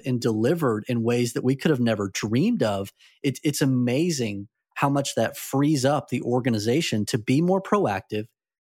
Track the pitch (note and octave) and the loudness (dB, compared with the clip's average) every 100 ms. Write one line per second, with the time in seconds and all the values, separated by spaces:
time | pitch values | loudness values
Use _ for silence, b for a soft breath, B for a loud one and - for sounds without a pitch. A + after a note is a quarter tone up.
0 | C3+ A#2+ B2 G#2+ A#2 F3 C#3 G#2+ G#2+ A#2+ | -4 -2 0 2 2 2 0 0 -2 -2
1 | A2+ A#2+ A#2+ C#3+ B2+ C#3 E3 C#3 A#2 G#2+ | 0 0 0 0 0 2 2 2 2 0
2 | G2+ - G#2+ A#2 G3+ A3+ A2+ G2 G2 b | -2 -4 -2 2 2 2 0 0 -6 b
3 | b b C#3+ C3+ D#3 C#3+ C#3 B2+ A#2+ B2+ | b b -4 -2 -2 0 2 2 2 0
4 | F3 D3 A#2 G2+ G2+ _ _ - C#3+ C#3+ | 0 -2 -4 -6 -10 _ _ -4 0 0
5 | C#3 - A2+ - - C3+ D3 D3+ C3 D3 | -2 -2 -2 -4 -4 0 2 2 2 0
6 | - B2+ - B2 B2 A2 G#2+ C#3 E3 A2 | -2 -6 -2 0 0 0 0 0 0 -2
7 | G#2 B2 G#2+ C3+ F3 F#3+ F#3+ G#3 D3 F#2+ | -2 -2 0 2 2 0 0 0 0 -4
8 | - G#2+ A2 _ _ _ | -6 -8 -8 _ _ _